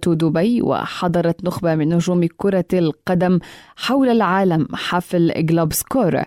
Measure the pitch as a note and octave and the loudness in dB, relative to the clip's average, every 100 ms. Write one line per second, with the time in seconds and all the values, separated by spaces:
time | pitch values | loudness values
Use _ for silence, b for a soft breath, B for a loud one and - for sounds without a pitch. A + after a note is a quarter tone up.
0 | F3+ E3 D#3+ E3 G#3 A#3+ - A2 - - | 0 2 2 2 0 0 0 -2 -4 -4
1 | F3+ E3+ E3+ E3 F3+ - E3+ D#3+ D3+ E3+ | -2 0 0 -2 -4 -2 -2 0 2 0
2 | E3+ F3 E3+ - G3+ F#3+ E3+ F#3 E3 - | 2 2 0 -2 0 0 0 0 0 -2
3 | - F3+ F3+ F3+ B B B - - C4+ | -2 0 2 0 B B B -10 -2 0
4 | C4 A#3 F#3 F#3+ G3 D#3+ - - - F3+ | 2 2 2 2 2 0 -2 -6 -4 -4
5 | - F3+ E3 - D#3+ E3 D#3+ - - C4+ | -2 0 0 0 0 0 0 -4 -4 -2
6 | F#3 - | 0 0